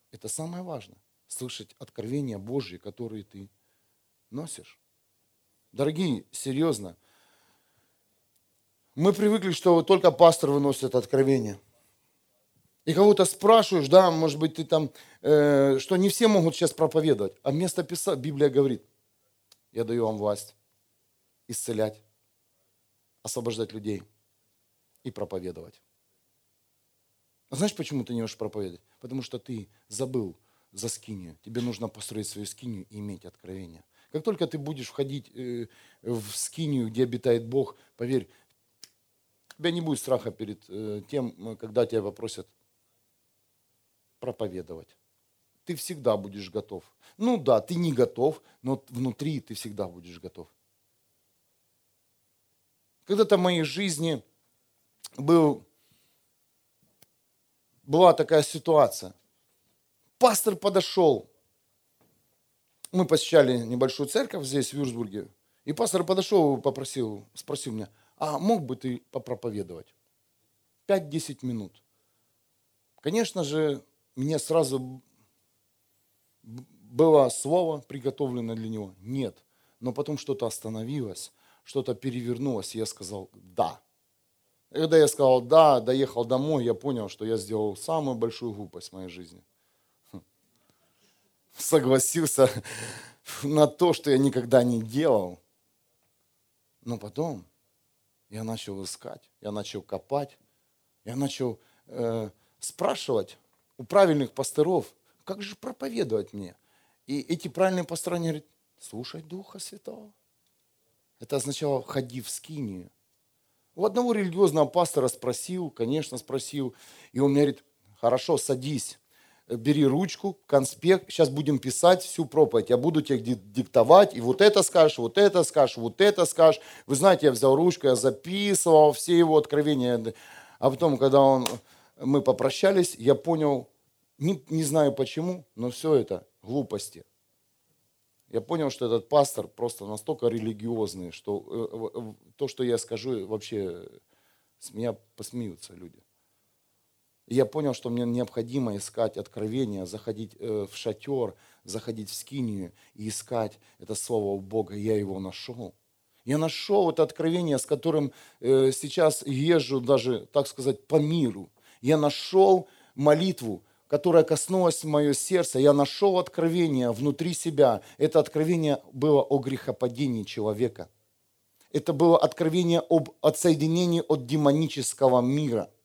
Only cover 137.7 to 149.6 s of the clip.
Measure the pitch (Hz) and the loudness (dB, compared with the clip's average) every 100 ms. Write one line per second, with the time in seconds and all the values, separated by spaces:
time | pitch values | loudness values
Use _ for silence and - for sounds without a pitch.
137.7 | _ _ _ _ _ _ 113 107 165 143 | _ _ _ _ _ _ -8 -4 -4 -4
138.7 | - 120 113 - 147 143 - 92 - 120 | -2 -2 -2 2 2 2 -2 -10 -6 -8
139.7 | - 101 107 - 151 120 117 110 107 113 | -8 -12 -10 -8 -2 -2 -2 -6 -6 -6
140.7 | 113 101 92 87 - 101 101 - 113 113 | -4 -4 -6 -14 -12 -8 -8 -8 -8 -8
141.7 | 113 110 - 110 104 _ - 139 - 123 | -8 -10 -10 -14 -16 _ -10 -8 -4 -2
142.7 | 117 - 95 127 113 95 107 - 107 92 | -2 -4 -8 -6 -6 -6 -8 -8 -8 -8
143.7 | 87 - - _ _ _ _ _ _ - | -10 -16 -20 _ _ _ _ _ _ -16
144.7 | 104 117 107 _ - - 123 107 80 - | -8 -8 -8 _ -18 -14 -12 -12 -14 -20
145.7 | 87 87 _ _ _ _ _ _ _ _ | -20 -20 _ _ _ _ _ _ _ _
146.7 | _ _ _ _ _ - 123 131 156 143 | _ _ _ _ _ -4 0 0 -2 -4
147.7 | 120 123 120 120 120 120 117 117 135 120 | -4 -6 -4 -4 -4 -4 -6 -6 -4 -4
148.7 | 101 - 120 113 - 98 110 107 127 | -6 -8 -4 -4 -4 -12 -8 -6 -4